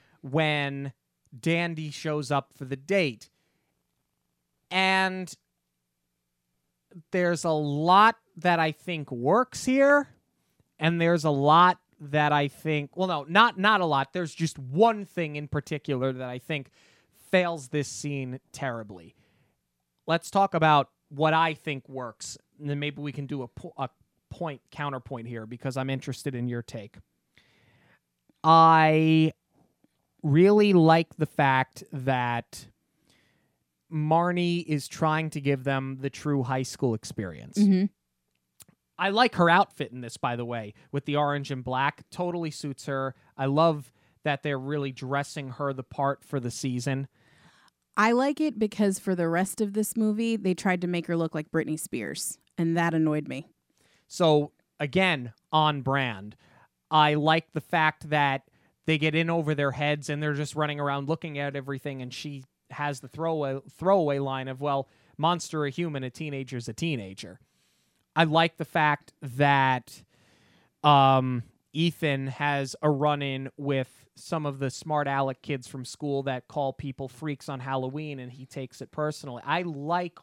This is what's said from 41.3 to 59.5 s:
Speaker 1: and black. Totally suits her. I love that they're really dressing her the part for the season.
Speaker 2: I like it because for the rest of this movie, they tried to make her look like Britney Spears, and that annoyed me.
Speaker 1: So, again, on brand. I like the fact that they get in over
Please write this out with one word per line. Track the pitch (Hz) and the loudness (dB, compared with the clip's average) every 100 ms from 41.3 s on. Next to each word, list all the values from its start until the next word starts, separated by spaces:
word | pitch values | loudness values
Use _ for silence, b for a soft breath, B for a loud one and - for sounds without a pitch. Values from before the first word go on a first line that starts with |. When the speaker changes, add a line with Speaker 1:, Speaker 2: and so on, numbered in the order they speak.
| 143 139 | -2 -6
Speaker 1:
and | 135 | -8
black. | 127 127 139 - - | -4 0 0 -2 -10
Totally | - 180 175 165 | -8 -6 -4 -6
suits | - 147 135 - | -8 -10 -10 -6
her. | 139 135 b b - | -6 -6 b b -6
I | 135 | 0
love | 139 165 151 139 _ _ _ | 4 4 2 -6 _ _ _
that | 151 143 | -4 -4
they're | 151 135 | -4 -4
really | 135 147 139 | -4 -4 -6
dressing | 127 127 139 143 - 135 | -8 -6 -4 -4 -8 -12
her | 123 143 | -6 -6
the | 131 | -6
part | 127 - 139 139 - | -8 -4 -2 -2 -6
for | 143 | -6
the | 120 | -6
season. | - 135 123 123 135 139 b b b b b b _ _ - | -6 -4 -4 -2 -4 -6 b b b b b b _ _ 0
Speaker 2:
I | 220 | 2
like | 240 269 285 | 2 0 0
it | 208 208 | -4 -2
because | 214 - 208 190 | -4 0 0 0
for | - 180 | -2 -2
the | 170 | 0
rest | 165 190 - | 0 -2 -2
of | 208 | -4
this | 208 208 - | -2 -4 0
movie, | 214 214 226 226 | 0 0 -2 -2
they | 196 | -2
tried | 175 202 180 | -2 0 0
to | 175 | 0
make | 175 165 | -2 -2
her | 170 | -2
look | 160 | -2
like | 160 151 | -4 -4
Britney | 160 143 156 | -4 -2 -6
Spears, | - 123 98 76 - - _ - | -6 -8 -8 -8 -10 -12 _ -4
and | 165 165 | -2 0
that | 170 | 0
annoyed | 165 156 151 143 | 2 0 0 -4
me. | 131 - _ _ _ _ _ _ | -10 -12 _ _ _ _ _ _
Speaker 1:
So, | - 170 151 147 - _ - | 0 4 4 2 -6 _ -10
again, | 147 160 190 151 120 - _ | -4 0 0 0 -4 -14 _
on | 156 156 147 | 2 2 2
brand. | 127 139 127 104 104 - b b b _ _ | 0 0 -2 -4 -12 -18 b b b _ _
I | 156 151 | 4 4
like | 151 151 160 - | 4 4 2 0
the | 160 | -8
fact | - 170 156 - 151 | -4 0 2 0 -2
that | 151 143 139 - _ _ _ - | 0 2 0 -6 _ _ _ -2
they | 156 | 0
get | 156 156 | 2 0
in | 165 | 0
over | 170 151 | 0 0